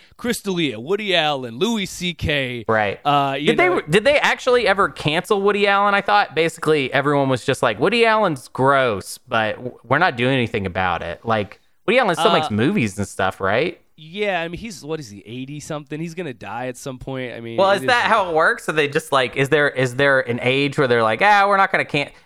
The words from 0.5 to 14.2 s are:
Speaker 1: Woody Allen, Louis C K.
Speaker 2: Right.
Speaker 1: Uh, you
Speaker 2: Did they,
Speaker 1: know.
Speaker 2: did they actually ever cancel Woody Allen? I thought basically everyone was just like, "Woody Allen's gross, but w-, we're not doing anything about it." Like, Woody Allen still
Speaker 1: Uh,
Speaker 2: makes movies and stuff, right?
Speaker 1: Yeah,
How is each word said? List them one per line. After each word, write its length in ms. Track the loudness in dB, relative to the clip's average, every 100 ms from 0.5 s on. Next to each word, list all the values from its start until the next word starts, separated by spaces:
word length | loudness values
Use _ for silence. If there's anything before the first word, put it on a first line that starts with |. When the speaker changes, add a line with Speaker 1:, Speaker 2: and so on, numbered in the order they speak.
| -2 -2 -4
Speaker 1:
Woody 340 | -4 -4 0
Allen, 440 | 0 0 -2 -6 -4
Louis 280 | -2 -2 -4
C 260 | -6 -6
K. 500 | -4 -2 -2 -2 -6 0
Speaker 2:
Right. 300 | 2 0 -2
Speaker 1:
Uh, 320 | 0 2 0 0
you 80 | 0
Speaker 2:
Did 100 | 2
they, 100 | 2
Speaker 1:
know. 120 | 0
Speaker 2:
did 220 | 0 2
they 140 | 4 2
actually 480 | 2 0 2 2 2
ever 220 | 2 0
cancel 500 | 0 -2 -2 0 0
Woody 240 | 2 2 2
Allen? 280 | 2 2
I 60 | 0
thought 320 | 2 2 2
basically 580 | 0 0 0 2 2 2
everyone 380 | 0 2 2 2
was 140 | 0 0
just 160 | 0
like, 160 | 0 2
"Woody 240 | 0 4
Allen's 440 | 4 4 2 -2 -8
gross, 680 | 0 2 4 2 0 -6 -14
but 400 | -4 -2 0 -4
w-, 220 | -10 -14
we're 120 | -2 0
not 180 | 2 2
doing 160 | 0
anything 320 | 0 0 -2 -4
about 340 | -2 -2 -2
it." 220 | -6 -8
Like, 360 | -4 -2 -4 -12 _ _ 0
Woody 120 | 2
Allen 160 | 2
still 140 | 2 2
Speaker 1:
Uh, 40 |
Speaker 2:
makes 160 | 2 0
movies 480 | 0 2 2 -2 -2
and 100 | -6
stuff, 320 | -2 -4 -2
right? 400 | -2 0 -2 -6 _ _
Speaker 1:
Yeah, 460 | -16 -6